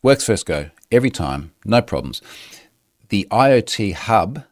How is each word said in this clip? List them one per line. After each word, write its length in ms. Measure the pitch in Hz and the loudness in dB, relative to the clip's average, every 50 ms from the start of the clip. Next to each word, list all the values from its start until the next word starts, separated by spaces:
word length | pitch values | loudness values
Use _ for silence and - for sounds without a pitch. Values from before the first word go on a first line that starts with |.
Works 220 | - 131 139 - - | 4 4 2 2 2
first 200 | - 107 92 - | -2 -2 -2 -2
go, 260 | - 80 73 73 73 _ _ _ _ | -4 -6 -6 -6 -10 _ _ _ _
every 200 | 113 123 127 131 | 2 2 2 2
time, 420 | - - 87 69 67 71 76 78 _ _ _ | -2 -2 -6 -4 -4 -6 -8 -12 _ _ _
no 160 | 104 113 120 | 0 0 0
problems. 400 | 120 - - 67 - 67 - - _ - - - - - - - _ _ _ _ _ _ _ _ _ _ | 2 0 -6 -6 -6 -8 -12 -14 _ -18 -20 -20 -20 -20 -20 -20 _ _ _ _ _ _ _ _ _ _
The 180 | - 101 95 - | -4 -4 -2 0
I 220 | - 113 135 139 | 0 2 4 6
O 80 | 135 120 | 4 4
T 320 | - - - - 107 98 | 2 0 -6 -4 -4 -4
hub 520 | 87 - - 113 113 104 85 98 135 147 - _ | -6 -6 -2 0 2 2 2 0 -6 -12 -16 _